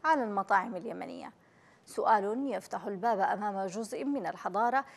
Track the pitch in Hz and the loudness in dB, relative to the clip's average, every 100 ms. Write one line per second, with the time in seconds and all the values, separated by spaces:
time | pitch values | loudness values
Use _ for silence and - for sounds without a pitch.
0 | 311 302 220 202 190 202 233 185 - 180 | 2 2 2 0 2 2 2 -6 -8 -8
1 | - - - - _ _ - - - - | -10 -10 -14 -16 _ _ -20 -20 -12 -2
2 | - 220 196 233 277 190 - - 208 196 | 4 4 4 -2 -2 -4 -6 -8 -6 -2
3 | 233 202 185 196 208 196 190 196 220 294 | 0 2 2 2 -2 -2 -4 -4 -6 -4
4 | 277 277 170 180 196 190 233 262 269 | -2 -2 -2 -4 -2 2 2 2 -2